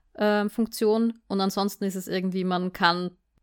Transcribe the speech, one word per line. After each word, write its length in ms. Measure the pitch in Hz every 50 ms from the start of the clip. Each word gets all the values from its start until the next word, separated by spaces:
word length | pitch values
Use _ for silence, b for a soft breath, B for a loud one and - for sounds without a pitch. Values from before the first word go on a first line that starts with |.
| b b -
ähm, 340 | - 208 208 208 208 208 208
Funktion. 720 | - 240 226 226 - - 226 208 214 226 233 233 226 - _
Und 140 | - 202 196
ansonsten 420 | 190 196 - 208 196 202 - - 202
ist 120 | 196 180
es 120 | 190 180
irgendwie, 380 | - 180 185 180 190 180 190 185
man 260 | 185 180 180 180 185
kann, 400 | - - 190 170 175 180 180 175 - _ _ _ _ _